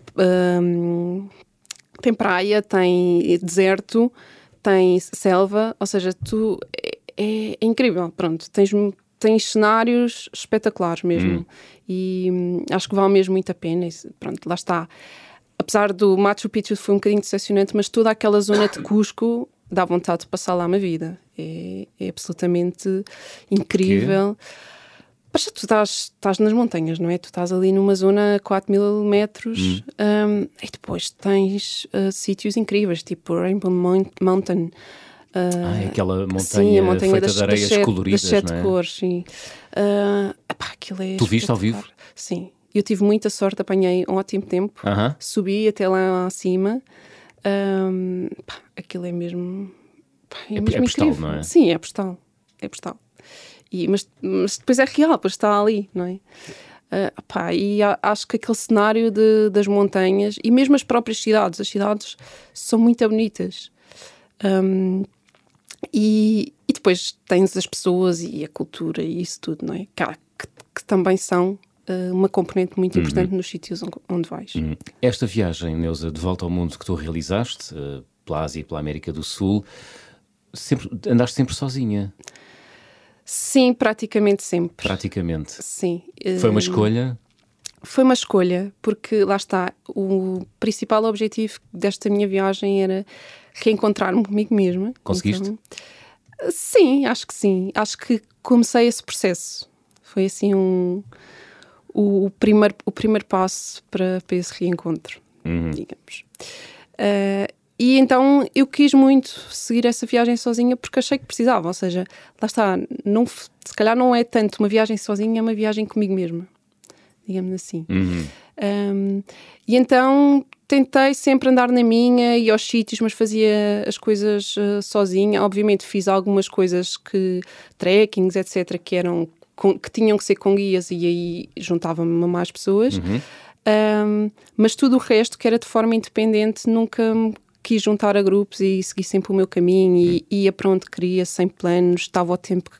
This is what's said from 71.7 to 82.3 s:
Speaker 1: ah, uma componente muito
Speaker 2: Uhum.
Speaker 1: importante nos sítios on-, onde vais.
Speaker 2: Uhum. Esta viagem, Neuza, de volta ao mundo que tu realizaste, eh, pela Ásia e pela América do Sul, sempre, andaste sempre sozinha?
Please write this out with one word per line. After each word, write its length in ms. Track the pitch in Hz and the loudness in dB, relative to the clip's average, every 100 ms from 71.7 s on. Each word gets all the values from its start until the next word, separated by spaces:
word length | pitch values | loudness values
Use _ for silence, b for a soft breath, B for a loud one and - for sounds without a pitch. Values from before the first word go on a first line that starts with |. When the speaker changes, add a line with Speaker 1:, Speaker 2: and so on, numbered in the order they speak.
| _ - | _ -8
Speaker 1:
ah, 240 | 185 180 | -6 -4
uma 160 | 185 190 | 0 2
componente 480 | - 175 190 185 - | 0 -2 -2 -2 -2
muito 180 | 185 180 | -2 0
Speaker 2:
Uhum. 60 | |
Speaker 1:
importante 300 | 156 147 180 | 0 0 -2
nos 120 | 190 180 | -2 -6
sítios 340 | 170 - 170 | -12 -12 -10
on-, 40 | - - - | -10 -14 -8
onde 200 | 180 160 | -6 -6
vais. 260 | - - - | -10 -10 -6
Speaker 2:
Uhum. 200 | 78 - - _ | -6 -8 -14 _
Esta 260 | 127 - 107 | -2 0 -4
viagem, 500 | 104 90 80 85 80 | -2 -2 -4 -6 -4
Neuza, 340 | 82 78 82 | -4 -4 -8
de 100 | 76 | -4
volta 240 | 90 90 | -4 -4
ao 60 | 87 | -4
mundo 260 | 90 85 - | -4 -4 -6
que 80 | |
tu 100 | - | -8
realizaste, 800 | 82 76 82 76 98 120 - - | -8 -6 -8 -4 -4 -4 -8 -14
eh, 300 | 80 71 67 - _ | -12 -12 -12 -18 _
pela 180 | - 78 | -8 -6
Ásia 180 | 78 80 | -6 -8
e 40 | |
pela 160 | 76 78 | -10 -8
América 320 | 76 76 - | -8 -8 -10
do 100 | 76 | -10
Sul, 420 | - - 95 104 B B B B B B _ _ _ | -10 -4 -2 -2 B B B B B B _ _ _
sempre, 380 | - - 123 - 104 - | -18 -4 -4 -4 -10 0
andaste 280 | 120 123 - | 0 2 0
sempre 180 | 127 | -4
sozinha? 580 | - 139 135 117 104 98 - B | -4 -6 -4 -4 -4 -6 -10 B